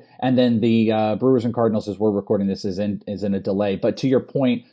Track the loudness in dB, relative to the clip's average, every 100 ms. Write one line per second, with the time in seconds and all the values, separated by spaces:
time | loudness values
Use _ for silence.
0 | -6 -4 0 2 2 2 2 4 2 2
1 | 0 0 2 2 2 0 0 0 -4 -2
2 | 0 0 0 0 0 -2 -4 -4 -4 -6
3 | -8 -6 -4 -4 -2 -2 0 0 -2 -2
4 | 0 0 0 -2 0 -2 -6